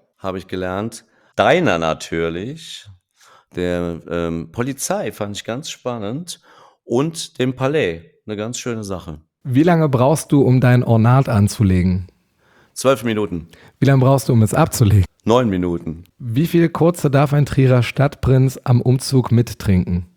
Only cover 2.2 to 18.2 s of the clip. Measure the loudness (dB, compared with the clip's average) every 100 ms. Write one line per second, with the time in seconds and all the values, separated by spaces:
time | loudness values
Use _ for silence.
2.2 | -4 -6 -10 -14 -18 -20 -20 -20 _ _
3.2 | _ _ _ -6 -4 -2 -4 -8 -8 -6
4.2 | -4 -6 -8 -8 -8 -6 -6 -6 -6 -8
5.2 | -10 -8 -10 -10 -10 -12 -10 -8 -8 -8
6.2 | -10 -16 _ _ _ _ -4 -2 -2 -6
7.2 | -14 _ -4 -2 -2 0 -2 -4 -12 _
8.2 | -12 -10 -8 -8 -8 -8 -8 -10 -10 -16
9.2 | _ _ -2 2 4 4 2 2 2 0
10.2 | 2 2 4 4 4 4 4 4 6 4
11.2 | 4 2 2 2 2 4 2 -2 -6 _
12.2 | _ _ _ _ _ -2 0 0 0 -2
13.2 | -2 -6 -10 -20 -20 _ 2 4 4 2
14.2 | 2 2 2 2 -2 2 4 4 2 _
15.2 | 0 2 2 0 -2 -4 -6 -12 -16 _
16.2 | -6 -2 0 2 0 2 0 0 0 2
17.2 | 2 0 0 2 2 2 0 -2 -2 0